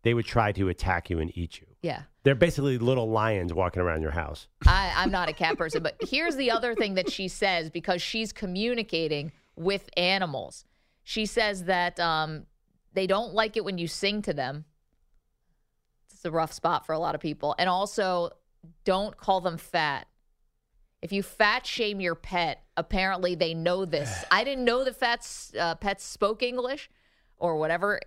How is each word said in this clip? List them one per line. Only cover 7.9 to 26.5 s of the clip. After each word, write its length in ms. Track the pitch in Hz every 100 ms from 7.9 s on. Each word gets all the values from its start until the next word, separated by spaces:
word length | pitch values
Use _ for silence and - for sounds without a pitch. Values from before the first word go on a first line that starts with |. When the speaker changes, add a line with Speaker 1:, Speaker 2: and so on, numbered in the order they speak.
| 180
Speaker 2:
she's 300 | - 226 220
communicating 1000 | - 190 185 226 247 214 165 160 151 151 - _ -
with 340 | 170 196 - -
animals. 680 | 180 196 180 135 92 - - _ _ _
She 220 | - - 214
says 400 | - 214 190 175
that, 340 | 180 175 175
um, 460 | 170 156 156 156 - _ _ _ _
they 140 | - 190
don't 260 | 190 233
like 240 | 196 220 220
it 80 | 185
when 120 | 185
you 100 | 170
sing 340 | - 196 208
to 100 | 202
them. 320 | 147 127 143 156 _ _ _ _ _ _ _ _ _ _ _ _ _ _
It's 120 | - 170
a 60 |
rough 220 | 160 160
spot 320 | - 165 165 -
for 80 |
a 60 | 156
lot 140 | 165
of 80 | 151
people. 320 | 156 147 147 -
And 100 | 185
also, 640 | 180 196 - 190 180 170 - _ _ 165 -
don't 320 | - 190 208 -
call 240 | - 190
them 160 | 180 165
fat. 500 | - 170 151 139 - _ _ _ _ _ _ _ _ _
If 100 | -
you 100 | 196
fat 440 | 196 - 208 240 -
shame 360 | - 214 202
your 140 | 180 165
pet, 480 | - 185 165 - - -
apparently 580 | 170 202 190 190 180 175
they 180 | 170
know 320 | 165 165 180 190
this. 260 | 151 135 95 -
Speaker 1:
<sighs> 60 |
Speaker 2:
I 120 | 185
didn't 220 | 247 269 247
know 180 | 240
that 120 | 262 -
fats, 580 | 240 240 - - - -
uh, 160 | 170 160
pets 280 | - 196
spoke 380 | - - 202 214
English 480 | 247